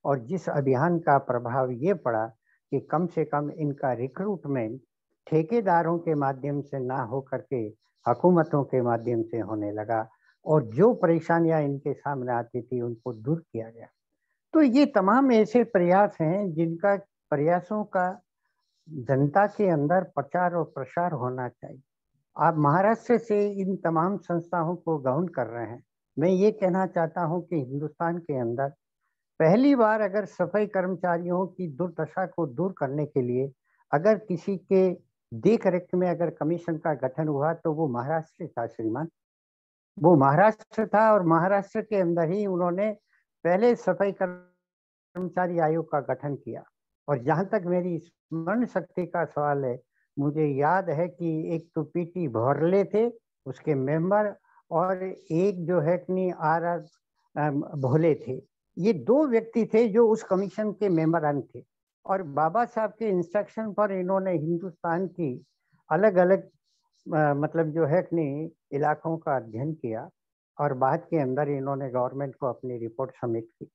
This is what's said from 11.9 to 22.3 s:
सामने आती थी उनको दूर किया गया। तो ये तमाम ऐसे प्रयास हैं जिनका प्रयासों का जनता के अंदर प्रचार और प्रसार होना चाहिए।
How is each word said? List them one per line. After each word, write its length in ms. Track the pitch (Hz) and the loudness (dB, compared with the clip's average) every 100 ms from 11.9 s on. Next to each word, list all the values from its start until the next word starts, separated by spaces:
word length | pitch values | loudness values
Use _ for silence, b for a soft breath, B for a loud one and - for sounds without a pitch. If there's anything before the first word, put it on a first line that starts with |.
सामने 380 | 131 143 139 123 | -6 -6 -6 -2
आती 300 | 120 117 123 | -4 -4 -8
थी 200 | 117 127 | -6 -4
उनको 320 | 120 113 131 | -4 -6 -10
दूर 300 | 110 117 170 _ | -8 -4 -4 _
किया 160 | 113 113 | -12 -12
गया। 180 | 117 123 _ _ _ _ _ _ | -16 -20 _ _ _ _ _ _
तो 80 | 320 | 4
ये 240 | 285 247 | 6 6
तमाम 460 | 285 208 190 240 269 | 4 4 4 4 6
ऐसे 320 | 226 214 247 | 4 4 2
प्रयास 540 | 233 190 175 185 208 - | 2 2 4 6 4 2
हैं 320 | 160 190 202 | -2 0 -2
जिनका 420 | 156 165 165 202 196 - _ _ | -2 -2 0 0 0 -4 _ _
प्रयासों 540 | 143 151 175 180 214 | 0 2 0 -2 -6
का 380 | 208 190 180 196 _ _ _ _ _ _ - | -4 -2 -2 -4 _ _ _ _ _ _ -16
जनता 580 | 151 120 135 143 196 202 | -12 -2 2 4 2 2
के 220 | 202 202 | 2 2
अंदर 340 | 165 147 180 | 2 2 2
प्रचार 520 | 185 - 139 180 180 | 0 -6 -4 -2 0
और 80 | 175 | 0
प्रसार 480 | 156 - 131 - 175 | -4 -8 -8 -4 -4
होना 380 | 147 123 127 123 | -2 -4 -4 -8
चाहिए। 320 | _ - 131 _ _ _ _ _ | _ -20 -20 _ _ _ _ _